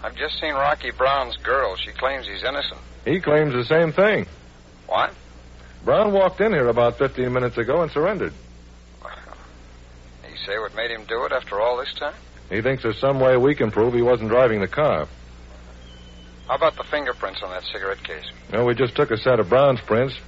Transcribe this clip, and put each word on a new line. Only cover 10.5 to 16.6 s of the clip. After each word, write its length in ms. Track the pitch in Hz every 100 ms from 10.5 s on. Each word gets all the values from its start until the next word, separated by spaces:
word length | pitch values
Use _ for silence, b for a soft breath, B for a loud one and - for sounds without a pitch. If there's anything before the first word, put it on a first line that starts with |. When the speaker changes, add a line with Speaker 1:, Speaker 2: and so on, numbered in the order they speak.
| 104
Speaker 1:
what 160 | 104
made 160 | 98 117
him 140 | 113 107
do 180 | 113
it 80 | 143
after 280 | 135 - 101
all 160 | 117 123
this 140 | 135 -
time? 160 | 147 156 - - -
Speaker 2:
He 100 | 95
thinks 200 | 117 135
there's 160 | 117 107
some 180 | 135 139
way 160 | 131 127
we 180 | 131
can 160 | 147 113
prove 220 | 104 117
he 80 | 120
wasn't 260 | 120 123 110
driving 320 | 120 127 110
the 80 | 92
car. 400 | - 147 87 73 - - - - - - - - - - - - - -
Speaker 1:
How 60 |
about 200 | 131